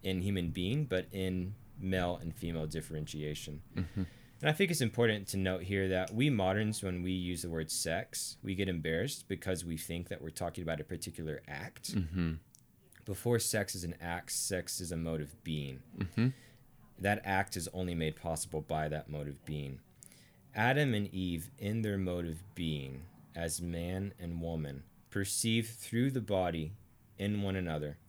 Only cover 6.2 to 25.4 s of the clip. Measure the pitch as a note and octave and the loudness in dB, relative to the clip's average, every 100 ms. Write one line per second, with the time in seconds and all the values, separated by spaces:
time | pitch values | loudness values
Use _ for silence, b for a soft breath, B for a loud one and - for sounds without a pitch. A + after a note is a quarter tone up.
6.2 | C#3+ A#2+ F#2 G2+ G#2+ G#2+ G2 F2+ F2+ F#2 | 4 6 4 4 2 0 -2 0 0 0
7.2 | F2+ F2 F2+ E2 D#2 - E2 E2 - - | 0 -2 -2 -2 -2 -2 0 0 -2 -6
8.2 | - - - F#2 F#2+ F2 D#2 D#2+ C3 - | -6 -6 -4 0 2 2 2 2 2 -2
9.2 | - F#2+ - F2+ E2+ D#2+ - E2+ F2 G2 | -4 -4 0 -2 0 -4 -2 -4 -4 -6
10.2 | D#2+ - F2 F2 E2 D#2+ D2+ E2+ - E2 | -8 -4 -4 -2 -2 -2 -2 -6 -6 -6
11.2 | D#2 D2 - C#2+ F2+ - - G#2 E2 F2+ | -4 -4 -6 -8 -8 -10 -2 0 0 2
12.2 | E2+ D#2+ - - - - - - - G2 | 0 0 -8 -20 -20 -20 -20 -16 -8 -2
13.2 | A#2+ A#2+ - G#2+ G2+ F#2+ E2+ - E2+ F2 | 4 4 4 2 0 -2 -4 -4 -4 -4
14.2 | - - - F#2 F2 - F2 E2 E2 D#2+ | -2 -4 0 0 -2 -4 -2 -2 0 -2
15.2 | C#2+ - - D#2 C#2 C2 - - F#2 - | -4 -8 -4 -2 -2 -8 -12 -6 -4 4
16.2 | B2 C3 B B - - - - G2 G#2 | 2 2 B B -20 -20 -20 -2 2 2
17.2 | G2 F#2+ G2 - D#2+ F2+ F2+ E2+ D#2+ D2+ | 2 2 2 -2 -4 -2 -2 2 0 0
18.2 | E2+ D#2+ - D#2 D2+ D#2 D2+ D2+ D2 D2+ | -4 -4 -2 -4 0 0 0 -2 -4 -6
19.2 | D2 C#2+ - D2+ C#2 C2 - B B B | -6 -8 -6 -6 -4 -8 -14 B B B
20.2 | B B B - A2+ C#3 D3 G#2+ G2 F#2+ | B B B 2 4 6 4 4 0 0
21.2 | F#2 E2+ D#2 - G#2 A2+ G#2+ G2+ F#2 F2 | 0 0 -4 -4 -2 2 2 2 2 0
22.2 | E2+ D#2+ F#2 - E2 D2+ C2+ C2+ E2 - | -2 -4 -8 -4 0 0 -4 -8 -12 -18
23.2 | - - E2+ D#2 F2 E2+ E2+ F#2 G2+ - | -14 -4 -2 -2 -2 -2 -2 -2 -2 -4
24.2 | F2 E2+ E2 E2 D2 C#2 - - - G#2 | -6 -2 -2 0 -2 -6 -12 -20 -4 0
25.2 | G2 - | 0 2